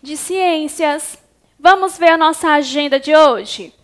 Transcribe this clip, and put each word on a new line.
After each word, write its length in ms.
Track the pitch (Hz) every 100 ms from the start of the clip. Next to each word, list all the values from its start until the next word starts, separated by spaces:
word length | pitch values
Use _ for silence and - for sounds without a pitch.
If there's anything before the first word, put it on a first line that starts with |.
de 140 | 269 302
ciências. 1000 | - 370 370 320 302 - 311 294 - - _ _ _ _
Vamos 380 | 311 381 381 -
ver 140 | 339
a 60 | 330
nossa 360 | 320 320 330
agenda 440 | 302 269 269 294 277
de 160 | 277
hoje? 600 | 311 302 233 165 - 180 _